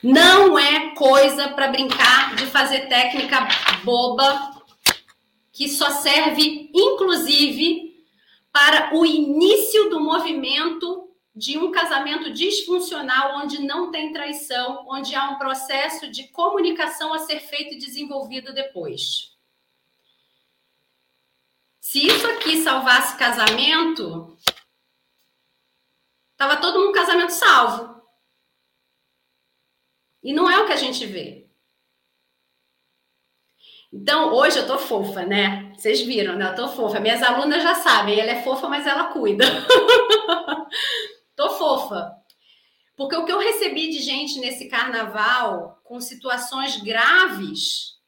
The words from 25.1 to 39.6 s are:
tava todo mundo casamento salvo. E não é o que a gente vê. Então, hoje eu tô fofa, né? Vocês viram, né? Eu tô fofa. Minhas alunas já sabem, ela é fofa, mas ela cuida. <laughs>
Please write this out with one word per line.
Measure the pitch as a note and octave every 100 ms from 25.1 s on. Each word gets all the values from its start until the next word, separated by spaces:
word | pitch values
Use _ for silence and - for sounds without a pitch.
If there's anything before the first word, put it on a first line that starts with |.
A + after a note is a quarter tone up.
| _ _ _ _ _ _ _ _ _ _ _ _ _
tava | C#4 D4
todo | F4 F4+
mundo | G4+
casamento | - F4 F4 F4
salvo. | - - C4 A3+ G3+ - - _ _ _ _ _ _ _ _ _ _ _ _ _ B1+ _ _ _ _ _ _ _ _
E | -
não | D4+ F4+
é | F#4
o | G#4+
que |
a | C#4
gente | C4 - A3+
vê. | F#3 D3 - _ _ _ _ _ _ _ _ _ _ _ _ B1+ B1+ _ _ _ _ _ _ _ _ _ - _
Então, | - G3 D4+ D#4
hoje | A3+ D4 C#4
eu | -
tô | C4+
fofa, | - G#3+ G3 G3
né? | F#3 G3+ G3 G3 -
Vocês | - G#3+ B3
viram, | A#3+ A#3+ G3+ F3+
né? | F#3+
Eu | F#3
tô | C4
fofa. | B3+ A3 G#3
Minhas | G#3+ A#3
alunas | B3 A#3+ D4 E4+
já | E4+ F4
sabem, | E4 A3+ G3+ G#3+
ela | A3
é | -
fofa, | - C4+ D#4
mas | C#4+ D4
ela | D4
cuida. | E4+ D#4 A3 G3+ B3+
<laughs> | -